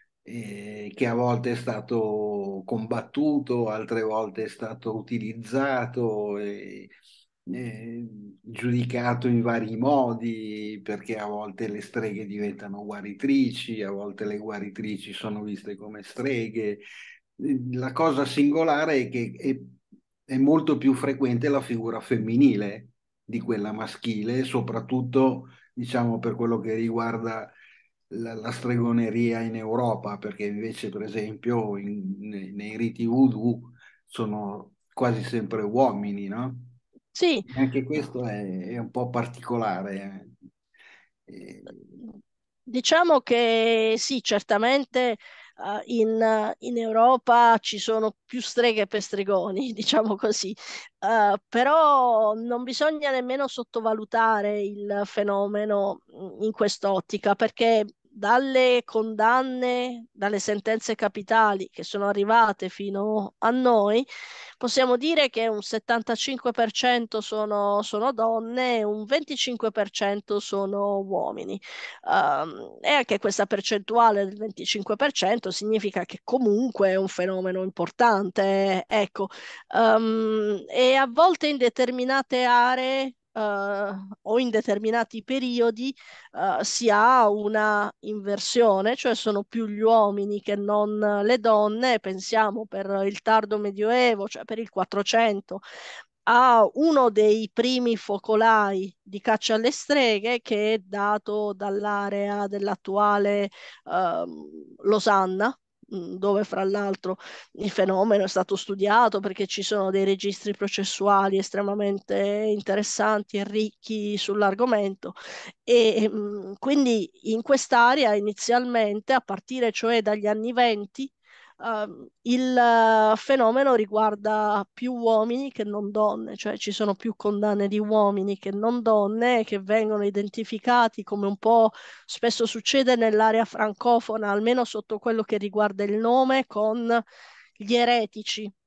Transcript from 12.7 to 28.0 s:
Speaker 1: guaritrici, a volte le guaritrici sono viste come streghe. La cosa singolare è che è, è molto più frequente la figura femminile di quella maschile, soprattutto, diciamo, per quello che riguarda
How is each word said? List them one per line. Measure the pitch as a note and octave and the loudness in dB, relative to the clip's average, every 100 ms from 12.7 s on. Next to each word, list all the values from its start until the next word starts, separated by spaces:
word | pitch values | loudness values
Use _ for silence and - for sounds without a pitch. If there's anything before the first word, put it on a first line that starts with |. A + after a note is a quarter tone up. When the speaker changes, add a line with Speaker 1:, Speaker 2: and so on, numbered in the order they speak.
| G2+ | -12
Speaker 1:
guaritrici, | G#2 G#2 G2+ G2+ C#3 C#3 B2 - - A2 | -12 -12 -12 -4 0 2 2 -2 -8 -8
a | G2 | -6
volte | G2 G2+ G2 G#2 | -6 -8 -8 -8
le | G#2 | -6
guaritrici | G#2+ G2+ G2+ G2 G#2+ G2+ G#2 | -8 -10 -10 -8 -8 -8 -10
sono | G2 A2 G#2 | -10 -8 -8
viste | G#2 G2 G#2+ G2 | -8 -10 -10 -14
come | G#2 G#2+ | -14 -18
streghe. | G2+ - C3 B2 A2 A2 G#2+ G2+ - - - - _ - C#3 C3 B2 | -16 -8 -4 -4 -4 -4 -4 -6 -12 -20 -20 -20 _ -8 -4 -2 -4
La | B2 B2+ | -6 -4
cosa | B2+ E3 C3+ C3 | 0 0 2 0
singolare | B2 C#3+ D3+ D#3+ D3 D#3 C#3+ | 2 2 4 2 2 2 0
è | A#2 | 0
che | B2+ A#2 - | -4 -6 -6
è, | C#3 A#2+ - - _ - _ _ - | -4 -4 -8 -20 _ -20 _ _ -6
è | C3 | 2
molto | C#3 D#3 D#3+ B2+ | 4 4 2 2
più | C3+ | 2
frequente | C3 C#3 C3 C3 A#2+ D3 | 2 0 0 0 0 0
la | C#3 | 0
figura | A#2+ A2+ A2+ A2+ | -2 -6 -6 -6
femminile | - A#2 A2 A#2+ C#3 G#2 G2+ A2 - _ _ _ | -4 -2 0 4 6 4 -2 -8 -16 _ _ _
di | - A2+ | -10 -8
quella | - A2 G#2 | -4 -4 -4
maschile, | G#2+ A2 - A#2+ G#2+ G#2+ B2+ | -8 -10 -8 -6 -4 -2 -2
soprattutto, | B2+ B2+ G2+ A2+ - B2+ B2 C3 C3 - - - _ | -2 -2 -4 -6 -4 -4 0 2 2 0 -8 -20 _
diciamo, | - A#2+ B2+ A#2+ A2+ | -12 -4 -2 0 0
per | A#2 | -4
quello | A#2 A#2 A2+ | -2 -2 -2
che | A2 | -2
riguarda | A2+ A#2 A#2 A#2 A2+ A2+ A2 G#2 _ - _ _ _ | -2 -2 -2 -4 -4 -6 -8 -12 _ -20 _ _ _